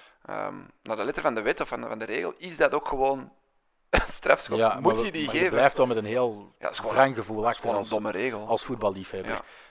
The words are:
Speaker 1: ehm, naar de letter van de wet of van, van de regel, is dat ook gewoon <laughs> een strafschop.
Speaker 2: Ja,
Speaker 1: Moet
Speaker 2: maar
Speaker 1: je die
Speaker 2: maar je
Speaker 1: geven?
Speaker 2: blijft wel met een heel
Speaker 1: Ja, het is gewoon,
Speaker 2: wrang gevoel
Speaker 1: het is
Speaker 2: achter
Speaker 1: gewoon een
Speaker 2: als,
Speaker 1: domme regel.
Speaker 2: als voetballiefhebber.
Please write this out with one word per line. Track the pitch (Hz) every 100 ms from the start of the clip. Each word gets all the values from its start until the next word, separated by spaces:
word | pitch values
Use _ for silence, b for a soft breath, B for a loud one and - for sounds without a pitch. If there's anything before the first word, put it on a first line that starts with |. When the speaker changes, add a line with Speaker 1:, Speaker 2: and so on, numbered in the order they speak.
| b b -
Speaker 1:
ehm, | - 50 50 - _
naar | - 110
de | 101
letter | -
van | 151 110
de |
wet | 107 131
of | -
van, | 120 117
van | 110
de | 110
regel, | 117 175 -
is | 180 160
dat | 147
ook | 147 -
gewoon | 135 135 135
<laughs> | - _ _ _ _ _ _
een | - -
strafschop. | - - 147 - 110
Speaker 2:
Ja, | 113 101
Speaker 1:
Moet | - 220
Speaker 2:
maar | 226
Speaker 1:
je |
die | 160 147
Speaker 2:
maar |
je | 147
Speaker 1:
geven? | 180
Speaker 2:
blijft | 117 135 -
wel | 127
met | 113
een | 104
heel | 120 123 104 101 _
Speaker 1:
Ja, | -
het |
is | -
gewoon, | - 117
Speaker 2:
wrang | 135 117
gevoel | 104 107
Speaker 1:
het | 113
is |
Speaker 2:
achter | 120
Speaker 1:
gewoon | 117 107
een |
Speaker 2:
als, | 95
Speaker 1:
domme | 110 107
regel. | 92 127 110 110
Speaker 2:
als | 110 -
voetballiefhebber. | 120 107 95 95 95 95 110 - b b